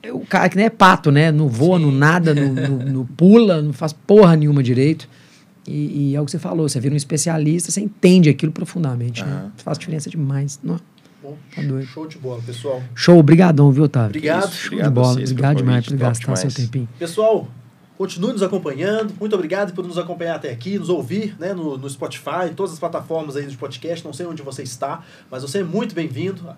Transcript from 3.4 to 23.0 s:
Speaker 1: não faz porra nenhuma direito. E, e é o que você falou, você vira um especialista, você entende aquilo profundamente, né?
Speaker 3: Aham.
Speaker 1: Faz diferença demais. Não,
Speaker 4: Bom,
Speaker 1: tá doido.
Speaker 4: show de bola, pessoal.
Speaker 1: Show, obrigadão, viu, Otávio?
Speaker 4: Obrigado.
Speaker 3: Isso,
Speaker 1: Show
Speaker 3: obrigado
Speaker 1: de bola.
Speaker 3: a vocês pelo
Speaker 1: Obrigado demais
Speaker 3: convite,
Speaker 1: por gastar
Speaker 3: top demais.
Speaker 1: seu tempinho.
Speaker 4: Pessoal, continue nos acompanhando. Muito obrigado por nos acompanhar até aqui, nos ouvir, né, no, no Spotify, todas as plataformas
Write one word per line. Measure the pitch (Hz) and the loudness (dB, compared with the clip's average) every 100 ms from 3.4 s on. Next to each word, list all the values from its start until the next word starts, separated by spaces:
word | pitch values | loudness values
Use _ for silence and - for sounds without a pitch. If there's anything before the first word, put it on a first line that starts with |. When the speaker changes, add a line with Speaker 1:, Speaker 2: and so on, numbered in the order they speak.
| 214 165 | 6 2
Speaker 1:
não | 151 | -2
faz | 143 160 | -4 -6
porra | - - 208 185 165 | -8 4 8 8 6
nenhuma | 147 143 | 4 2
direito. | 123 123 143 160 - - _ _ _ _ - | 2 2 2 0 -8 -20 _ _ _ _ -10
E, | 147 147 147 143 | -6 -6 -2 -2
e | 139 | -2
é | |
o | 147 | -4
que | |
você | 165 | -6
falou, | 180 - 151 | -6 -2 -2
você | 135 | -2
vira | 131 | -2
um | 147 | -2
especialista, | - 156 170 160 147 170 - | -2 -4 -2 0 0 0 -2
você | - | -4
entende | 208 - 180 185 156 | -6 2 6 8 6
aquilo | 135 160 | 4 -2
profundamente, | 151 170 175 147 120 120 113 | -4 -8 -4 -4 -4 -6 -6
né? | 95 | -6
Speaker 3:
Aham. | 92 196 - | -6 -10 -12
Speaker 1:
Faz | - 156 | -8 -8
diferença | 175 156 147 | -6 -8 -8
demais. | 165 135 139 139 - | -6 -4 -4 -6 -8
Não, | - 170 _ _ _ _ | -8 -8 _ _ _ _
Speaker 4:
Bom, | 143 147 - - | -20 -20 -16 -8
Speaker 1:
tá | |
doido. | 143 131 131 | -6 -6 -8
Speaker 4:
show | 156 160 | -12 -14
de | 151 | -12
bola, | 131 120 | -12 -10
pessoal. | 117 120 143 127 127 | -12 -10 -8 -8 -8
Speaker 1:
Show, | - - 175 | 0 8 8
obrigadão, | 147 165 180 147 143 | 10 6 6 6 6
viu, | 135 | 6
Otávio? | 147 131 110 | 2 2 -2
Speaker 4:
Obrigado. | 147 147 170 196 | -2 -2 -2 -2
Speaker 3:
Isso, | - | -6
Speaker 1:
Show | - | -8
Speaker 3:
obrigado | - - | -2 0
Speaker 1:
de | |
bola. | 120 127 | 2 2
Speaker 3:
a | |
vocês | 127 120 | 2 -2
pelo | |
Speaker 1:
Obrigado | 127 139 147 | -2 0 2
demais | 127 123 117 | 2 0 -2
Speaker 3:
convite, | 139 | -2
Speaker 1:
por | 123 | -2
gastar | 117 - | -2 -4
Speaker 3:
top | 127 | -4
demais. | 139 | -4
Speaker 1:
seu | 139 117 | -4 -4
tempinho. | 135 113 - | -6 -8 -10
Speaker 4:
Pessoal, | 170 208 220 202 - - - _ _ _ | -8 0 0 0 -4 -18 -20 _ _ _
continue | 190 175 214 | -8 -4 -6
nos | 220 | -2
acompanhando. | 185 196 165 131 185 220 208 175 | -4 -4 -6 -4 -4 -2 -6 -8
Muito | 214 | -4
obrigado | 202 156 190 202 | -4 -4 -4 -4
por | 175 175 | -6 -8
nos | 170 | -8
acompanhar | 170 170 170 156 | -8 -8 -6 -6
até | 147 | -8
aqui, | 120 185 202 | -10 -8 -8
nos | 165 | -4
ouvir, | 175 120 196 214 - | -4 -4 -6 -6 -8
né, | 175 | -8
no, | 185 156 135 | -6 -8 -8
no | 139 | -12
Spotify, | 135 160 - - 165 175 | -12 -12 -10 -8 -6 -6
todas | - 190 | -6 -8
as | 165 | -6
plataformas | 170 160 | -8 -8